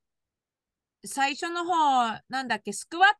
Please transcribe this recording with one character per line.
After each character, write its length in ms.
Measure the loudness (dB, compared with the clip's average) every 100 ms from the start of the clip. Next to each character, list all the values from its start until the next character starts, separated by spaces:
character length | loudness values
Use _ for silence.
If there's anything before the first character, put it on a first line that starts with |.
| _ _ _ _ _ _ _ _ _ _
最 300 | -10 -4 -2
初 160 | -2 -6
の 140 | -4
方、 560 | -2 2 2 2 0 -4 -10
な 160 | -8
ん 40 | -6
だ 80 | -6
っ 60 |
け、 100 | -6
ス 120 | -10
ク 140 | -10 4
ワ 100 |
ッ 20 | 4